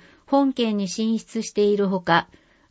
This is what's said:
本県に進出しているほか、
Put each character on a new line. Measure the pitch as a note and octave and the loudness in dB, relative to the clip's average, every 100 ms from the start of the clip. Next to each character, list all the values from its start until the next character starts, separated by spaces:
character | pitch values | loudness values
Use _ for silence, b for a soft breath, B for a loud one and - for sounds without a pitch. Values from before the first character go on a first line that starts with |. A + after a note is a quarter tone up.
| B B _ | B B _
本 | C#4 C4+ | 2 2
県 | B3+ A#3 G#3 | 0 -2 -2
に | G3 | -4
進 | G3+ A3 A3 | -4 -2 -2
出 | - A3+ | -4 -8
し | G#3+ | -6
て | - | 0
い | G#3 G#3 | 2 2
る | G3 | 0
ほ | F#3+ | -2
か、 | F3 E3+ - b b b b | 0 0 0 b b b b